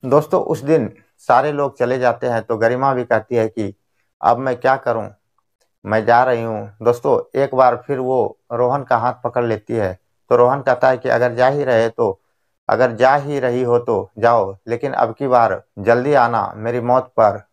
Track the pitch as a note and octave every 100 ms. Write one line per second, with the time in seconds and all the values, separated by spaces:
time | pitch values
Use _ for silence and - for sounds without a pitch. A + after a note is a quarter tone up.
0 | C3 C#3+ D3+ F#3 - B2+ C#3 D#3+ A2 -
1 | _ _ - B2+ C#3+ D3 C#3+ - A#2+ B2+
2 | B2 A#2 B2+ A#2 G#2+ A2+ A2+ B2 C3+ B2+
3 | A#2+ A2 A2 A#2+ A2 - G2+ G2+ _ _
4 | _ _ - A#2+ C3+ B2 C3+ C3 - A2+
5 | G2+ _ _ _ _ _ _ _ G#2 A2
6 | G#2+ A#2+ B2+ A#2 A2+ A2 G#2 _ A2+ A#2+
7 | D3 A#2 - - C#3 B2+ B2+ A#2 - C3+
8 | B2+ C3 A2 - _ A#2 B2 C#3+ C3 A#2+
9 | A#2+ A#2+ A#2+ B2+ A#2+ G#2+ - A#2 G2 F2+
10 | _ _ _ B2 B2 C#3 C3 B2 C3 C3
11 | B2+ A#2 B2 A#2 B2+ C#3+ C3 A2+ A2+ -
12 | A2 - _ _ _ _ - A2 B2+ A2
13 | B2+ C#3+ C#3+ C#3+ B2+ B2 B2+ A#2+ A#2+ G#2
14 | F#2 - A2+ A#2 G2 G2 - A#2 C3+ C3
15 | A2 A2 C#3+ B2 A2+ F#2 _ - G2+ A#2
16 | C3 C#3+ A#2+ A#2 G2 G#2 A2+ A#2+ A#2+ B2+
17 | B2+ - A2 G#2 -